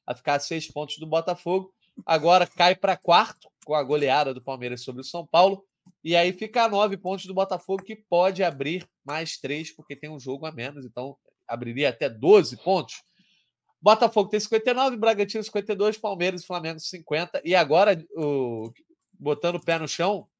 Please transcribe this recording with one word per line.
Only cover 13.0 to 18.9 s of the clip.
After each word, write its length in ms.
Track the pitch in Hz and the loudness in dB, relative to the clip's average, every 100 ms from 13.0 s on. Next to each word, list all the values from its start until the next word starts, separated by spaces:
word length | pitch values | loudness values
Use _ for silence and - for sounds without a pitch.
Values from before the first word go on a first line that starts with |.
| _ _ _ _ _ _ _ _ | _ _ _ _ _ _ _ _
Botafogo 500 | 190 214 226 220 202 | 4 6 4 2 0
tem 100 | 214 | -2
cinquenta 320 | 208 220 233 | 0 0 0
e 20 | |
nove, 240 | 247 269 240 | 0 0 2
Bragantino 460 | 226 202 208 220 | 0 2 -2 -4
cinquenta 300 | 208 208 208 | -6 -6 -4
e 20 | 196 | 0
dois, 220 | 214 208 | 0 0
Palmeiras 440 | 208 185 180 180 | -6 -2 -4 -4
e 60 | - | -8
Flamengo 320 | 175 160 160 | -8 -8 -10
cinquenta. 640 | - 180 - 151 175 185 165 | -12 -14 -4 -4 -2 -6 2
E 100 | 180 | 2
agora, 480 | 147 160 208 165 - 165 | 6 6 6 2 -2 -4
o... 560 | 147 139 123 113 113 - _ | -2 0 -2 -4 -10 -14 _